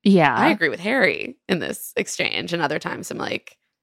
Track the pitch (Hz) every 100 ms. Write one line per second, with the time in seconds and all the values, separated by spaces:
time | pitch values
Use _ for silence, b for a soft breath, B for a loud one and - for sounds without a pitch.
0 | 202 196 147 117 277 208 160 170 196 262
1 | 180 - - - - 175 - - - -
2 | - - - - 170 170 143 160 - -
3 | - - - - - _ _ _